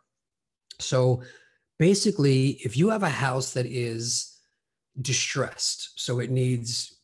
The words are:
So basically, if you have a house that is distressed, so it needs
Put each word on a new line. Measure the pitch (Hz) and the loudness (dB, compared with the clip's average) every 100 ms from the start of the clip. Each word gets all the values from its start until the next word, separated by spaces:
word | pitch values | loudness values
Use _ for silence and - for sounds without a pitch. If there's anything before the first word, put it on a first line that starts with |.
| _ _ _ _ _ _ _ - | _ _ _ _ _ _ _ -12
So | - 131 127 123 123 - _ _ _ - | -2 2 4 2 -2 -18 _ _ _ 2
basically, | 160 196 214 196 139 131 131 135 | 4 4 2 4 4 4 4 0
if | 123 113 | -2 2
you | 190 | 2
have | 220 | 2
a | 185 | 0
house | 113 135 131 131 | 0 0 0 -2
that | 131 123 | -4 -4
is | 127 120 113 117 - - - _ _ _ _ _ - | -4 -4 -4 -4 -4 -6 -14 _ _ _ _ _ -8
distressed, | 127 127 - 143 120 - - - - - | -4 -2 -2 -2 -4 -4 -6 -6 -10 -8
so | - 123 | -4 -4
it | 120 | -2
needs | 131 127 123 117 117 - - | 0 2 0 -2 -6 -8 -14